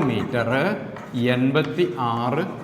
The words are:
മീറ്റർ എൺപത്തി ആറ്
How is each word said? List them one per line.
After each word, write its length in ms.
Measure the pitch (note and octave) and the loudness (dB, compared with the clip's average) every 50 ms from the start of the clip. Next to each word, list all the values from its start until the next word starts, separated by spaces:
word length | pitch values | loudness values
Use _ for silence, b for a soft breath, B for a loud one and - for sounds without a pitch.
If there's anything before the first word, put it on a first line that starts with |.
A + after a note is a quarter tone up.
| E3 C3 | 2 2
മീറ്റർ 380 | A#2 G#2 F#2+ F#2+ - A#2+ A2+ A2+ B2 C3+ D3 F#3+ G#3+ - - - - - - - - B2+ A#2 B2 B2 | 2 0 -2 -2 0 0 0 2 2 2 2 0 0 -2 -6 -10 -12 -12 -12 -8 -4 0 2 2 2
എൺപത്തി 520 | B2 B2+ C3+ C#3 D#3 C#3+ - - F3+ F3 E3 - C3 B2+ A#2 A#2 | 4 2 2 4 2 2 0 0 0 0 0 0 -2 -2 -2 0
ആറ് 320 | A#2 A#2 B2+ C#3 D3 F3+ F#3+ - - | 0 0 0 0 0 -2 -4 -6 -10